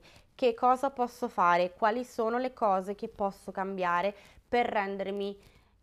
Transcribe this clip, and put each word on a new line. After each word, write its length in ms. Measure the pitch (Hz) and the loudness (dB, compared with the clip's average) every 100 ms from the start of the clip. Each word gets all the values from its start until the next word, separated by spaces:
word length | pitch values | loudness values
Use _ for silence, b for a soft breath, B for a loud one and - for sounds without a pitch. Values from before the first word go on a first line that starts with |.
| B B B - | B B B 0
che 180 | 247 | 0
cosa 380 | 233 247 254 269 | 2 2 2 0
posso 360 | 269 240 - 240 | -2 -6 -4 -6
fare? 460 | - 175 175 180 | 2 4 4 2
Quali 320 | - 220 220 196 | 0 0 0 -6
sono 320 | - 226 240 | -4 -2 0
le 160 | 254 | -4
cose 400 | - 220 190 196 | 0 0 0 -2
che 140 | 202 226 | -8 -10
posso 440 | - 196 190 - | -4 -6 -6 -10
cambiare 640 | 190 190 190 175 175 196 202 B B _ | -8 -6 -2 0 0 0 -4 B B _
per 200 | 240 233 | 0 0
rendermi 680 | 226 196 196 190 202 196 202 B B B B | 0 -4 -4 -6 -4 -6 -8 B B B B